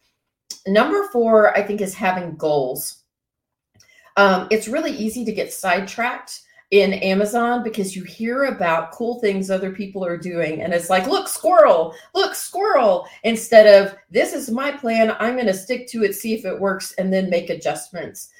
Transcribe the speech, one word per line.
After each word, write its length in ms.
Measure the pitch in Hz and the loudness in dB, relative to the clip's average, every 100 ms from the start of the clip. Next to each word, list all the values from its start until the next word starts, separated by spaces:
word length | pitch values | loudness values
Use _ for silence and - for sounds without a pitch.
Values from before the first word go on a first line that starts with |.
| _ _ _ _ - - 190 | _ _ _ _ -20 -10 0
Number 420 | 208 285 403 392 | 2 2 0 0
four, 460 | 240 226 220 208 196 | 0 4 6 6 4
I 60 | |
think, 200 | 202 208 | -2 -4
is 120 | 190 | -6
having 420 | - 190 180 170 151 | -4 -4 -2 -6 -4
goals. 680 | 156 147 131 - - - _ _ _ _ _ _ _ _ _ _ _ 202 | -2 0 -2 -6 -10 -14 _ _ _ _ _ _ _ _ _ _ _ 2
Um, 320 | 196 185 - | 4 2 0
it's 180 | 220 220 | -2 -2
really 240 | 302 311 | -4 -4
easy 320 | 202 220 247 | -4 -6 -6
to 80 | 214 | -6
get 220 | 190 - | -6 -6
sidetracked 880 | - 190 180 196 - 247 247 - - _ _ _ | -4 -2 -2 -2 -6 -6 -6 -12 -20 _ _ _
in 220 | 196 196 190 | 4 4 2
Amazon 680 | 190 190 208 240 240 240 | 0 0 0 0 0 -2
because 320 | 220 220 190 185 | -4 -6 -6 -8
you 80 | |
hear 420 | 175 - 226 262 269 | -14 -8 -4 -2 -2
about 460 | 208 175 165 - | 0 0 0 -4
cool 280 | - 233 240 | -6 -6 -2
things 300 | 208 190 190 | -2 -2 -2
other 220 | 190 190 | -4 -4
people 340 | 202 196 190 175 | -8 -10 -6 -6
are 120 | 170 | -6
doing. 440 | 180 170 156 156 | -6 -4 -4 -4
And 120 | 175 | -4
it's 160 | 170 170 | -2 0
like, 180 | 190 269 | 0 0
"Look, 220 | 381 - | -2 -4
squirrel, 640 | - 320 349 269 170 165 - - | -2 4 6 8 6 0 -8 -6
look, 220 | 370 370 - | -2 -2 -4
squirrel," 720 | - 359 415 302 214 175 - - | -8 -4 0 2 2 0 -4 -6
instead 440 | 226 220 - 220 208 | -4 -4 6 8 10
of, 280 | 196 196 - _ | 8 6 -4 _
"This 220 | 208 359 | -2 -2
is 180 | 339 - | -4 -6
my 200 | 240 285 | -4 -4
plan. 440 | 277 233 226 214 - | -4 -2 2 2 0
I'm 200 | 226 254 | -2 0
gonna 160 | 214 | -2
stick 340 | 190 - 247 - | -2 -4 -8 -8
to 120 | 226 | -2
it, 100 | 196 | -2
see 200 | - 226 | -2 -6
if 120 | 220 190 | -6 -6
it 140 | 180 | -4
works, 340 | 196 190 - - | -4 -4 -6 -6
and 140 | 190 | -2
then 180 | 190 185 | -2 0
make 200 | 170 170 | -2 -2
adjustments." 840 | 156 151 - - 170 - - - | -6 -6 -6 -10 -14 -14 -16 -20